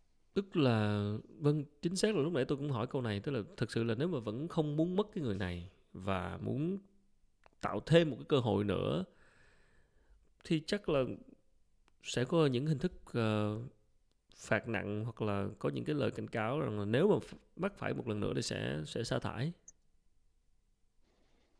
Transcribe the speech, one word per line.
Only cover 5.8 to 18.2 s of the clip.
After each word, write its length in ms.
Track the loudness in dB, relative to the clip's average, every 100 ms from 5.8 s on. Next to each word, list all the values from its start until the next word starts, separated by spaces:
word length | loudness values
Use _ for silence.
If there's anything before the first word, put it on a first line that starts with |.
| _
và 460 | -8 -2 -2 -2 -6
muốn 360 | -4 -2 -2 -4 -8 _ _ _ _ _ -20 _
tạo 200 | -4 -4 6
thêm 240 | 6 6
một 60 | -2
cái 80 | 0
cơ 100 | 2
hội 240 | 4 2
nữa, 400 | 2 0 0 -2 -4 -10 -20 _ -20 -20 _ -20 _ _ _ -20 _ _
thì 180 | -2 -2 0
chắc 220 | -2 2
là 120 | 2 2 -4 -12 -20 _ _ _ _ _ _
sẽ 220 | -6 -2
có 220 | 2 4 4
những 200 | 4 2
hình 120 | 0
thức, 140 | 0 -4 -6
ờ, 460 | 0 2 4 2 -2 -6 -14 _ _ _ _ _ -20
phạt 320 | -2 -2 0
nặng 360 | -4 -2 -4
hoặc 180 | -4 -4
là 240 | -2 0 -2 -4
có 100 | -4
những 160 | -4
cái 100 | -4
lời 160 | 0 -2
cảnh 180 | -2 -6
cáo 320 | -4 -2 -2
rằng 180 | -2 -2
là 60 |
nếu 240 | 0 4 4
mà 60 | 4
ph-, 200 | 0 -16 _ -6
mắc 160 | -6 -4
phải 180 | -4
một 140 | -4 -4
lần 120 | -2